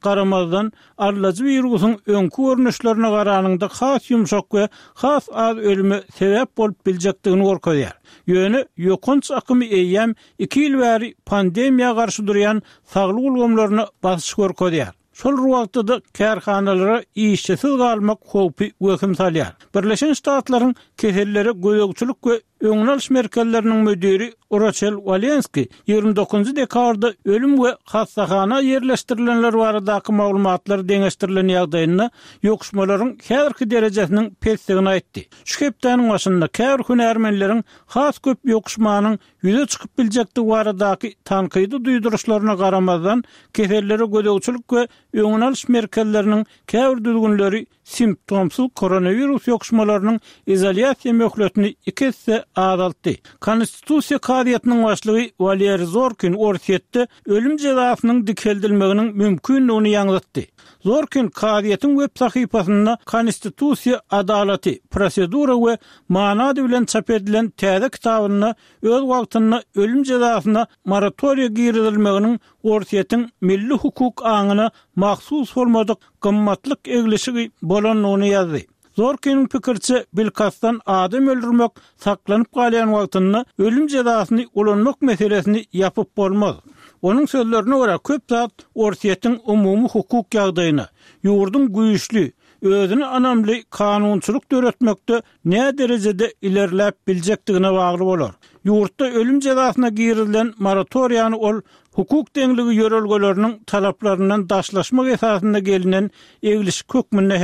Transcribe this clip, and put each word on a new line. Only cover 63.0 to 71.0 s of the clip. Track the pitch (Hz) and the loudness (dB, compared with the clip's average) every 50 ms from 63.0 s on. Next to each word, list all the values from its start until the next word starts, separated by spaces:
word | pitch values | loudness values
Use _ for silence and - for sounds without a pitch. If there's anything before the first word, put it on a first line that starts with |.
| _ | _
konstitusiýa, | - - 226 226 233 - - - 214 - - 277 294 269 - - 247 254 233 - _ | -4 -2 -2 0 -2 -4 -4 -8 -12 -6 -4 -2 -2 -2 -2 0 -2 -2 -2 -2 _
adalaty, | 196 202 202 180 214 208 202 196 196 180 - 196 127 - - _ | -2 -2 0 0 0 0 0 0 -2 -2 -2 -4 -6 -6 -8 _
prosedura | - - 202 180 - - 185 170 185 285 294 262 254 | -2 -2 0 0 0 0 -2 -2 0 0 0 2 2
we | 240 233 233 233 214 - _ - - _ - | 2 2 2 0 -2 -6 _ -20 -20 _ -2
manady | 180 185 202 202 202 208 247 277 277 269 269 | 0 0 2 2 2 2 0 0 0 0 -2
bilen | 247 247 247 233 | 0 0 0 0
çap | - - 220 208 - | 0 -2 -4 -2 -2
edilen | 233 220 196 202 208 220 226 214 | -2 -2 0 0 0 0 0 -2
täze | - - - 196 185 190 220 262 | -4 -4 -2 0 0 0 0 -2
kitabyny | - - - 233 226 220 208 202 202 202 202 226 226 - _ _ _ _ - | -4 -4 -2 0 0 0 0 0 0 0 0 0 -2 -6 _ _ _ _ -2
öz | 220 233 254 277 | 0 0 2 0
wagtynda | 262 254 254 226 - - 226 220 220 226 240 - - _ | 0 -2 -2 -2 -2 0 0 2 2 2 0 -4 -4 _
ölüm | 202 202 214 240 277 277 | -2 0 0 0 0 0
jezasyna | 269 254 247 240 240 233 208 - 220 214 220 233 - _ _ _ | 0 0 2 2 2 2 0 0 0 0 0 0 -2 _ _ _
moratoriýa | 185 196 202 | -2 0 0